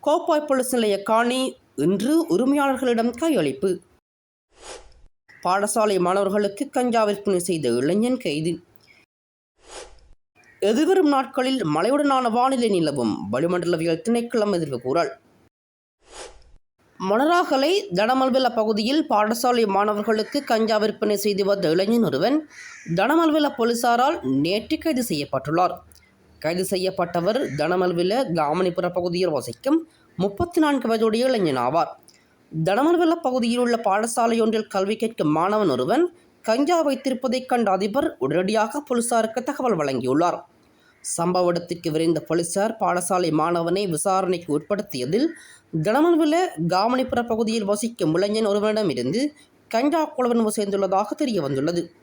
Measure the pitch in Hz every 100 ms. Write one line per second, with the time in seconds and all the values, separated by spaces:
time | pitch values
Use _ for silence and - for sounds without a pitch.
0 | - 320 339 311 302 262 240 247 220 196
1 | 196 220 240 254 262 - _ - 151 196
2 | 220 320 339 175 254 285 277 262 254 240
3 | 226 233 330 269 151 - 196 180 _ _
4 | _ _ _ _ _ _ - - - -
5 | - _ _ - 180 190 202 - 214 190
6 | 175 190 196 208 202 - 285 - 247 233
7 | 214 202 208 185 175 170 131 117 139 190
8 | 233 247 190 147 160 170 _ _ _ _
9 | _ _ _ _ _ _ - - - -
10 | _ - _ _ _ _ 196 226 311 381
11 | 302 277 247 - 254 262 175 151 196 285
12 | 285 269 247 226 254 262 240 190 156 131
13 | 117 78 92 120 165 180 170 170 165 165
14 | 196 233 233 240 208 185 156 127 127 156
15 | 160 - _ _ _ _ _ _ _ _
16 | _ - - - - - _ _ _ _
17 | 190 208 294 349 349 285 277 392 403 175
18 | 220 262 262 254 262 233 220 214 226 285
19 | 311 220 214 233 247 247 220 196 208 208
20 | 208 220 214 285 277 226 220 220 214 208
21 | 214 202 208 196 196 196 175 165 196 233
22 | 208 135 196 294 302 - - - - 170
23 | 214 320 330 302 294 285 233 233 240 240
24 | 262 330 131 135 151 202 226 311 320 262
25 | 240 151 147 135 - 160 180 - - -
26 | _ _ _ _ 151 180 185 202 185 185
27 | 175 175 170 226 339 139 151 180 180 170
28 | 180 226 254 165 147 160 185 170 180 180
29 | 175 175 185 147 117 - 269 320 330 _
30 | _ - 202 196 349 349 311 285 233 226
31 | 220 226 262 247 175 131 120 156 156 -
32 | _ _ _ _ _ 160 160 202 294 339
33 | 339 330 302 254 233 240 240 233 226 196
34 | 226 240 233 233 220 226 214 196 196 220
35 | 226 233 156 151 180 214 202 127 131 247
36 | 349 - _ _ - 226 294 349 294 269
37 | 277 262 254 254 254 247 214 190 202 226
38 | 320 - - 170 190 214 214 285 294 240
39 | 233 233 220 233 240 285 254 185 147 131
40 | 123 139 175 - - _ _ _ _ _
41 | - - 170 180 180 175 170 170 170 156
42 | 165 160 - 165 170 196 208 220 185 180
43 | 175 185 175 151 160 175 170 185 202 151
44 | 202 190 190 180 175 147 - 202 214 127
45 | 123 190 320 330 - - _ 160 156 240
46 | 330 339 320 320 359 - 170 180 214 254
47 | 262 247 233 226 226 226 202 208 233 -
48 | 170 165 202 214 220 202 208 214 202 123
49 | 120 190 294 - _ _ _ 226 277 320
50 | 311 - 247 233 220 214 202 196 196 190
51 | 208 302 294 208 139 139 147 175 175 _